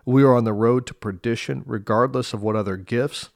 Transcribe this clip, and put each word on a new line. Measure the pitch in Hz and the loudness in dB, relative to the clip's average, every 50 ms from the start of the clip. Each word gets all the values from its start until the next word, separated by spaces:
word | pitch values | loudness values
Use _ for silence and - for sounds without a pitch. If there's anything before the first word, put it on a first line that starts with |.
| _ | _
we | 123 127 135 139 | 2 4 6 6
are | 135 127 | 8 6
on | 120 117 | 6 4
the | 113 107 | 2 0
road | 104 113 117 123 127 127 - | 2 2 2 2 2 -2 -6
to | - | -12
perdition, | - - 107 95 90 - 117 117 - - - 139 127 - | -10 -8 -8 -8 -6 -4 -4 -4 -4 -6 -8 -8 -8 -8
regardless | 120 120 107 101 - 110 113 123 131 131 127 123 - - | -8 -8 -8 -4 -2 0 2 2 2 0 -4 -4 -4 -8
of | 107 101 | -6 -4
what | 107 107 | -2 -2
other | 110 101 101 95 | -2 -2 -4 -6
gifts, | 95 95 - 120 120 135 147 - - - - _ | -8 -8 -4 -2 -2 -2 -2 -4 -8 -14 -16 _